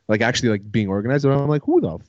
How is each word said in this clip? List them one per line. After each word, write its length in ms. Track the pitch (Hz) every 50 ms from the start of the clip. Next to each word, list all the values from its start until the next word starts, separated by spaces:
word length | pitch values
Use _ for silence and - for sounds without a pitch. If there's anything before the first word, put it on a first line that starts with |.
| _ -
like, 140 | 107 104
actually, 280 | 113 120 123 - 131 117
like, 220 | 107 101 101 107
being 160 | 101 113 104 95
organized. 360 | 98 101 104 120 139 147 139
But 60 | 135
I'm 160 | 139 139 139 147
like, 140 | 151 147 -
"Who 180 | 277 339 349
the 160 | 226 - 78 - -